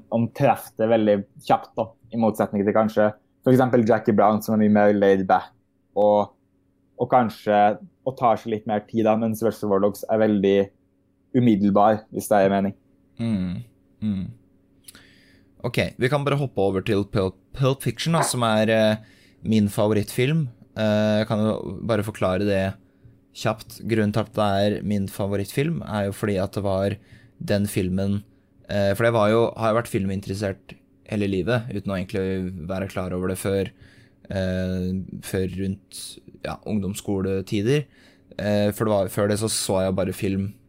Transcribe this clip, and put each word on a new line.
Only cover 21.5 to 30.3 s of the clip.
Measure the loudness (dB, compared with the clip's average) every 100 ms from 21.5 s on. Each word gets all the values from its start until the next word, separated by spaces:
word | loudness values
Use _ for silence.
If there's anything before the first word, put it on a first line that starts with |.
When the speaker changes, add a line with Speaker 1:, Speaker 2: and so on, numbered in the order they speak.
| -2 -6 -8 -4
Speaker 2:
bare | -2
forklare | -2 -2 -2 0 0
det | 0 -2 -6 _ _ -20 _ _ -6
kjapt, | -4 -4 -8 -12
grunnen | -4 0 0 0
til |
at | -2
det | -2 0 2
er | 0 0 -2
min | -2 -4
favorittfilm, | -6 -4 -4 -4 -4 -4 -4
er | -6 -4 -4
jo | -4
fordi | -2 -2
at | -2 -4
det |
var | -2 0 -2 -4 _ -20 -20 -12
den | -2 -2 0
filmen, | -2 -2 -2 -2 -4 -6 _ _ _ -6
eh, | -2 0 2
for |
jeg | 2
var | 2 4
jo, | 4 2 0
har | 0
jo | 0
vært | -2
filminteressert | -4 -4 -6 -6